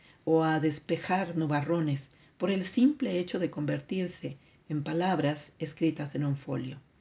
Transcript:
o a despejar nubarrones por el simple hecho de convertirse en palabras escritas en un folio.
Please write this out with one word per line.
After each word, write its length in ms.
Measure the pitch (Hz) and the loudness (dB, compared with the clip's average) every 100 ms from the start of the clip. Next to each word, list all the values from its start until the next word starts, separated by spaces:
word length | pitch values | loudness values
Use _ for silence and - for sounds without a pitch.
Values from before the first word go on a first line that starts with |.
| - - - | -20 -8 2
o 180 | 160 | 4
a 160 | 160 160 | 4 2
despejar 760 | 156 147 - 165 - 185 175 165 | 2 -2 -2 -4 0 0 0 -2
nubarrones 760 | 156 147 143 170 156 139 - - _ - | 0 0 2 0 0 -2 -6 -20 _ -4
por 120 | 185 | 0
el 140 | 190 | 0
simple 560 | 185 - 262 302 226 180 | 0 4 4 4 0 0
hecho 200 | 180 - | -2 -2
de 120 | 160 | -2
convertirse 880 | 147 147 147 - 190 180 - 139 139 - _ - | -2 -2 -4 -4 -4 -2 -4 -8 -12 -20 _ -6
en 140 | 151 | -4
palabras 720 | 143 165 185 160 143 151 - - | -2 0 2 2 2 -2 -8 -10
escritas 560 | 151 - 165 151 143 143 | -10 0 0 0 -6 -2
en 100 | 147 | 0
un 100 | 139 | -2
folio. 440 | - 135 131 143 - _ | -4 -4 -6 -10 -18 _